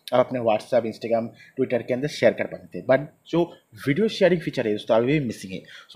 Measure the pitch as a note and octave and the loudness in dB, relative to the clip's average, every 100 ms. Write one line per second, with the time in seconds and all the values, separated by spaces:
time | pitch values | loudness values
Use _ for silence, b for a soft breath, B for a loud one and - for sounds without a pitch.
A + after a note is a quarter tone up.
0 | b B2 B2 B2+ A2+ G#2+ - B2 A2 - | b 2 2 0 0 0 2 0 0 -4
1 | A2+ A2+ A#2 B B - B2+ A#2+ A2+ B2+ | -2 0 -2 B B -4 -2 -2 -2 -4
2 | D3 - A#2 G2 - - - F2+ A2+ C3+ | -4 2 2 2 -4 -8 -14 -8 0 0
3 | D3+ _ - E3 E3+ B B A2 C3+ C#3+ | 0 _ -4 -2 -2 B B -10 -4 0
4 | G#3+ - F3+ F3 D#3 C#3 A2 G#2 - A2+ | 0 4 2 2 -2 -4 -2 -2 2 2
5 | B2 D#3 B2+ - F#2+ F#2 - B B | 4 0 -2 -6 -10 -12 -14 B B